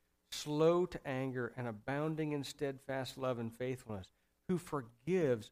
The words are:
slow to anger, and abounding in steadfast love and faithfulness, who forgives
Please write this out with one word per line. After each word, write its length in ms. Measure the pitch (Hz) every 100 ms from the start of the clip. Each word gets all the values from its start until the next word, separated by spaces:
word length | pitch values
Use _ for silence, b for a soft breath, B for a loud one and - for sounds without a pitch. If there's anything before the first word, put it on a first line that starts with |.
| _ _ -
slow 560 | - 151 151 160 175 180
to 220 | - 147
anger, 440 | 131 135 127 120 -
and 100 | 120
abounding 640 | 107 131 143 156 156 151
in 120 | 147
steadfast 760 | 131 - 143 131 - 135 127 -
love 220 | 127 120
and 120 | 113
faithfulness, 560 | 117 127 127 - 101 92 _ _ _ -
who 100 | 180
forgives 920 | - 143 117 - - 185 147 117 -